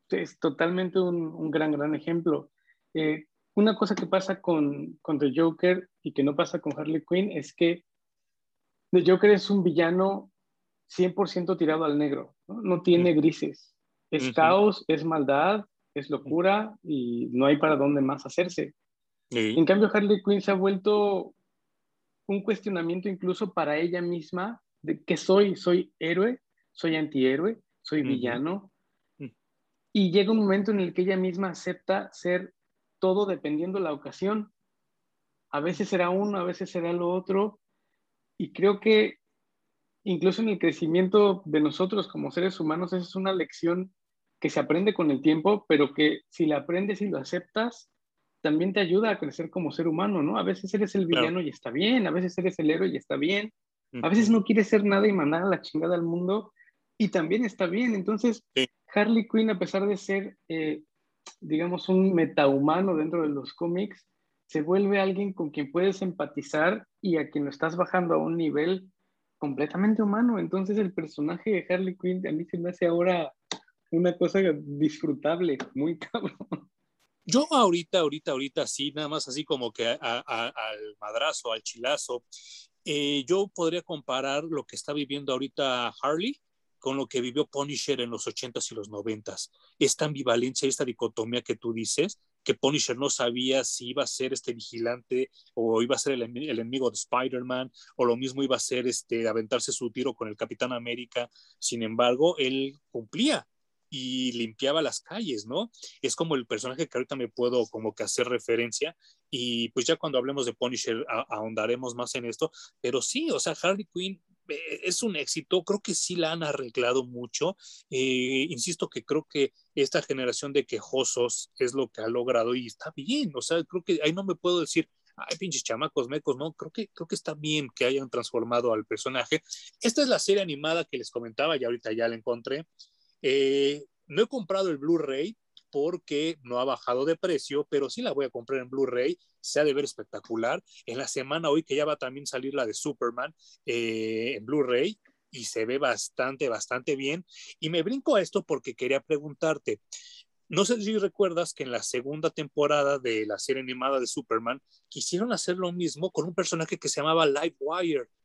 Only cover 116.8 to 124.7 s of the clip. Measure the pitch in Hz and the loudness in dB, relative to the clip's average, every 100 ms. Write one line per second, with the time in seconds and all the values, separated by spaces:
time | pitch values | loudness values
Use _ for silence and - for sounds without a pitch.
116.8 | 120 131 123 120 123 - 165 - - - | 2 2 0 -6 -10 -4 -2 -4 -12 -20
117.8 | _ 131 131 127 127 131 156 123 180 160 | _ -2 0 2 0 0 0 -2 -4 -4
118.8 | 160 - - 151 - 143 135 - _ 147 | -6 -6 -4 -2 -2 0 -2 -2 _ -2
119.8 | 139 156 - 135 127 - 143 139 - 110 | 0 0 -2 -4 -4 -4 -2 -2 -2 -6
120.8 | - 131 123 127 120 - - - 123 135 | -4 -2 0 0 -2 -2 -10 -4 -2 -2
121.8 | 120 - 113 123 123 120 117 123 117 - | -4 -4 -4 -2 0 0 2 -2 -6 -12
122.8 | 160 - 143 285 226 135 - 165 156 180 | -14 -10 -4 -2 -2 -4 -2 -2 -2 -6
123.8 | - 165 151 175 196 175 180 175 156 | -2 0 0 0 -4 -2 0 0 0